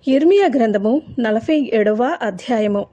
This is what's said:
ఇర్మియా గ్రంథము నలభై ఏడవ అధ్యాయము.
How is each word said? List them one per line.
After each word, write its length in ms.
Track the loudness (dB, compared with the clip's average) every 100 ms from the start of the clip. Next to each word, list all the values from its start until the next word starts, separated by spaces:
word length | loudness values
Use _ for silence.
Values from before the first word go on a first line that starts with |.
| 0
ఇర్మియా 400 | 2 4 4 4 2
గ్రంథము 460 | 0 0 0 -2 -4 -6
నలభై 500 | -2 -2 0 -2 0
ఏడవ 280 | 0 0 0 -2 -2
అధ్యాయము. 640 | -6 -8 -6 -2 0 -2 -6